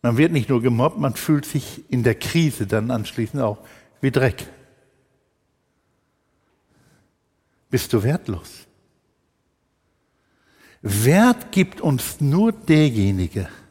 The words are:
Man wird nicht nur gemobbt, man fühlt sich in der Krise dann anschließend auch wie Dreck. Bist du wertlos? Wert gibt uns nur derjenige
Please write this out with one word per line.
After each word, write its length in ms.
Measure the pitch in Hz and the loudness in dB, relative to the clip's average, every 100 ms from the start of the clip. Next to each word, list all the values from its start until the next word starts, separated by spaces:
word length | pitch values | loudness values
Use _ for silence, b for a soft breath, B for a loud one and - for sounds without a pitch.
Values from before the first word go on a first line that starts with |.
Man 140 | 123 117 | 0 2
wird 140 | 165 | 2
nicht 180 | 160 110 | 2 0
nur 140 | 127 | 0
gemobbt, 340 | 123 117 139 220 | 2 2 0 0
man 160 | 139 | -4
fühlt 320 | - - 151 - | -4 0 0 0
sich 380 | 143 - - - | -8 -8 -18 -6
in 100 | 127 | 0
der 140 | 117 110 | 0 0
Krise 500 | - 170 160 - 101 | -2 0 0 -2 -2
dann 240 | 110 113 | -2 -2
anschließend 500 | 120 107 - 113 143 | -4 -6 -6 -6 -2
auch 160 | 117 104 B B B _ | -4 -4 B B B _
wie 80 | 135 | -2
Dreck. 380 | 123 127 - - - _ _ _ _ _ _ _ _ _ _ _ _ _ _ _ _ _ _ _ _ _ _ _ _ _ _ _ _ _ _ _ | 2 0 -2 -14 -20 _ _ _ _ _ _ _ _ _ _ _ _ _ _ _ _ _ _ _ _ _ _ _ _ _ _ _ _ _ _ _
Bist 240 | 123 - | -4 0
du 80 | 117 | 0
wertlos? 640 | 107 165 - 90 - - - _ _ _ _ _ _ _ _ _ _ _ _ _ _ b b b b b b b | 0 -2 -4 -10 -10 -20 -20 _ _ _ _ _ _ _ _ _ _ _ _ _ _ b b b b b b b
Wert 680 | 107 101 113 180 233 240 - | -2 2 4 6 4 2 -2
gibt 300 | 190 185 - | 0 0 -2
uns 380 | 165 131 - - | -2 -2 -4 -4
nur 320 | 143 160 226 | 0 2 0
derjenige 960 | 214 - 156 151 113 98 98 90 - 87 - - | -2 2 4 4 2 0 0 -2 -4 -8 -12 -20